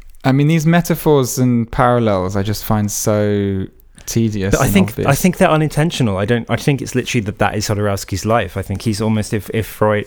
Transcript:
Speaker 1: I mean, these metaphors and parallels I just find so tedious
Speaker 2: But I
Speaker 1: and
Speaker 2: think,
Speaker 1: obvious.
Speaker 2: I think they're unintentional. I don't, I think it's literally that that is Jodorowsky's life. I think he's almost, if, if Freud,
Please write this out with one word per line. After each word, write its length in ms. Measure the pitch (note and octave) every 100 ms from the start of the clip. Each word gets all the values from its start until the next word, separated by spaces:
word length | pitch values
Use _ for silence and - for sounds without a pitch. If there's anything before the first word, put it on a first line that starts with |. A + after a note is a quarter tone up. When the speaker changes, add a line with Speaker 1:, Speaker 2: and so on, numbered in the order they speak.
| - -
Speaker 1:
I 80 | C#3
mean, 160 | C3+ D3
these 180 | E3 D3+
metaphors 720 | E3+ E3+ E3 D#3 C#3+ A#2+ -
and 320 | B2+ A#2+ A2+
parallels 640 | - B2 B2 A2+ F#2+ F#2
I 80 | G2+
just 220 | G#2 G#2
find 260 | - G#2+ G#2
so 760 | - - G#2+ G#2 G2+ G2+ F#2+ - - - - -
tedious 460 | A#2 A2+ G#2+ F#2+
Speaker 2:
But 100 | -
I 20 |
Speaker 1:
and 80 | C3
Speaker 2:
think, 140 | G3 C#3
Speaker 1:
obvious. 160 | - -
Speaker 2:
I 60 |
think 220 | C#3 F#3 -
they're 120 | F3+
unintentional. 680 | D#3 D3+ - D#3+ - A#2 F#2+
I 80 |
don't, 240 | G2+ A#2+ A2+
I 60 | A2
think 260 | - C3+
it's 120 | -
literally 300 | B2+ - B2 G2+
that 120 | -
that 160 | G2+
is 140 | G#2 G#2
Jodorowsky's 560 | G2+ G#2 G2 - F#2+ G#2+
life. 300 | A#2 F#2 G2
I 60 |
think 200 | - F#2+
he's 180 | A2+ G2+
almost, 320 | A2 A2 G#2
if, 160 | G#2+ -
if 120 | A2+ G#2+
Freud, 400 | - G#2+ G#2